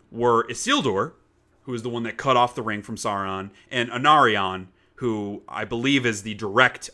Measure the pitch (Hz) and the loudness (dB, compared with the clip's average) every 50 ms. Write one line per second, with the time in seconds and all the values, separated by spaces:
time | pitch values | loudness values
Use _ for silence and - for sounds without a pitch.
0 | _ _ - 117 120 120 117 113 113 - 120 - - - - 190 160 123 95 95 | _ _ -6 0 2 4 4 4 2 -2 -6 -6 -2 0 0 2 2 0 0 0
1 | 117 160 - _ _ _ _ _ _ _ _ _ - 135 123 117 110 123 117 117 | -2 -4 -6 _ _ _ _ _ _ _ _ _ -12 -8 -8 -6 -6 -6 -6 -4
2 | 117 110 107 - - 139 127 120 123 120 - 135 110 110 104 104 104 - 113 98 | -6 -6 -6 -4 0 4 4 4 4 4 0 -4 -6 -4 -4 -6 -6 -8 -10 -6
3 | - 113 101 98 98 95 95 95 95 101 - _ _ - - 123 120 120 117 123 | -4 -2 -2 -2 -2 -4 -4 -6 -6 -10 -12 _ _ -6 -2 -2 -2 -2 -2 0
4 | 135 151 151 147 135 117 104 101 95 92 92 95 92 92 _ _ _ _ _ - | 4 6 6 8 6 6 4 2 0 -2 -4 -6 -10 -14 _ _ _ _ _ -6
5 | 131 120 110 107 101 101 104 - - - - 101 110 101 120 117 123 139 143 139 | -4 -4 -2 -2 -4 -6 -8 -10 -12 -10 -8 -8 -8 -6 -6 -2 0 2 2 2
6 | 120 120 107 98 98 110 104 101 110 101 98 120 127 120 - - - - | 2 0 -4 -4 -6 -10 -8 -8 -6 0 4 4 4 4 2 -2 -16 -14